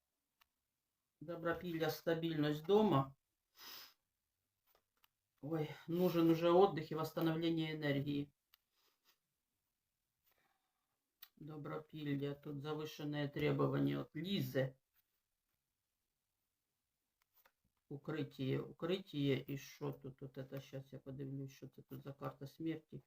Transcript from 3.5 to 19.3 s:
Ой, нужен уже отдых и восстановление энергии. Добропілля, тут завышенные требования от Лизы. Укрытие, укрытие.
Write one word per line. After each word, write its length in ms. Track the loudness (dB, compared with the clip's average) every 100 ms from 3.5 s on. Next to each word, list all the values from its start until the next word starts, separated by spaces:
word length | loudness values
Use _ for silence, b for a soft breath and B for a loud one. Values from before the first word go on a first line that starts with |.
| -20 B B B _ _ _ _ _ _ _ _ _ _ _ _ _ _ _
Ой, 280 | -6 -2 -4 B -4
нужен 420 | 2 4 6 6
уже 220 | 6 8
отдых 400 | 8 8 4 -4
и 40 | -4
восстановление 800 | -4 0 0 2 2 0 0 -2
энергии. 540 | 0 0 0 -2 -4 _ _ _ _ _ _ _ _ _ _ _ _ _ _ _ _ _ _ _ _ _ _ _ _ _ _ _ _ _ -20 _
Добропілля, 1000 | -14 -10 -8 -8 -8 -8 -2 -2 -2 -4
тут 260 | -8 -8
завышенные 680 | -4 -4 -6 -6 -4 -2 -2
требования 720 | 0 2 4 2 2 2 0
от 160 | -4 -8
Лизы. 600 | -2 -2 0 0 0 -2 _ _ _ _ _ _ _ _ _ _ _ _ _ _ _ _ _ _ _ _ _ _ _ _ _ _ _ _ _ _ _
Укрытие, 720 | -10 -6 -4 -4 -2 0 0
укрытие. 800 | -2 -6 -4 -4 -4 0 2